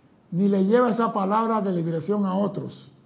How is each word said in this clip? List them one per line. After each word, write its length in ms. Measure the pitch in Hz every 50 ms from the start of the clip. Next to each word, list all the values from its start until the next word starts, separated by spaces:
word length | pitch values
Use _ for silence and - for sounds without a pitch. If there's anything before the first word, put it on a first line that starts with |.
| _ _ _ _ _ -
ni 160 | 170 170 202 202
le 160 | 196 190 190
lleva 260 | 196 226 247 247 240
esa 220 | 214 233 226 214
palabra 480 | - 208 190 190 208 226 226 220 220 220
de 120 | 190 196
liberación 540 | 180 170 160 165 165 160 156 196 208 208 196
a 80 | 185 185
otros. 560 | 196 202 196 - - 131 - - - - - - - _